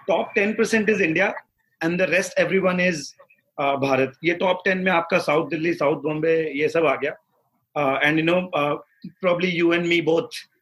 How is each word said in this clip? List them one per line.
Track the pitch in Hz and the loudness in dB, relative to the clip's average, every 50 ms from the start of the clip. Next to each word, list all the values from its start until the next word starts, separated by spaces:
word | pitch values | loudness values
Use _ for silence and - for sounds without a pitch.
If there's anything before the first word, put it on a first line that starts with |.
| - | -4
top | - 170 196 226 - - | -2 0 0 -2 -2 0
ten | 220 202 208 208 | 0 0 0 0
percent | 220 220 208 226 220 208 202 | 0 0 2 2 2 2 2
is | 214 190 190 | 2 2 0
India, | 160 160 175 196 208 - - - _ _ _ _ _ _ _ 160 | 0 2 0 0 0 -2 -6 -12 _ _ _ _ _ _ _ -4
and | 165 175 175 | -2 0 0
the | - 143 | 0 2
rest | 165 185 190 - - 190 | 2 0 0 0 0 0
everyone | 170 - 180 190 185 185 180 180 | 0 2 2 2 2 2 2 2
is | 180 185 170 147 135 - - _ - _ _ _ _ _ _ - | 0 0 0 -2 -8 -12 -18 _ -20 _ _ _ _ _ _ -4
uh, | 143 139 139 | -2 0 0
भारत। | 131 135 139 131 131 135 127 - _ 151 | 0 0 0 2 2 0 0 -2 _ -2
ये | 165 170 | -2 -2
टॉप | 170 185 180 185 180 - | 0 0 0 0 0 -2
टेन | 196 185 185 | -2 -2 0
में | 185 190 180 | 0 0 0
आपका | 170 170 - 190 170 | 0 0 0 0 0
साउथ | - 156 147 147 143 139 | 2 2 0 0 0 -2
दिल्ली, | 165 156 156 175 160 | -4 -4 -2 -4 -2
साउथ | - 151 143 160 - 135 | 0 0 0 0 0 -2
बॉम्बे, | 156 156 156 156 165 165 160 160 151 139 | -4 -4 -2 0 0 2 0 0 -2 -2
ये | 143 151 143 | -2 -2 0
सब | 147 165 151 | 2 2 2
आ | 143 135 | 2 2
गया। | 120 135 147 - - _ _ _ _ _ _ _ _ _ _ _ | 0 -2 -6 -6 -8 _ _ _ _ _ _ _ _ _ _ _
Uh, | 147 147 135 135 135 147 | -2 -2 0 0 2 2
and | 147 151 160 | 2 2 2
you | 160 | 2
know, | 165 175 180 180 180 - | 2 2 0 0 -2 -2
uh, | 151 143 147 147 156 - _ _ _ - 170 - _ | -2 0 0 -2 -4 -8 _ _ _ -20 -20 -14 _
probably | 190 180 175 170 180 185 | 0 0 0 0 0 -2
you | 175 165 170 170 170 | 0 0 2 2 2
and | 170 175 170 | 2 0 0
me | 170 170 | 0 0
both | 156 151 165 160 160 - - - - _ _ _ | 2 2 0 0 0 -4 -10 -16 -16 _ _ _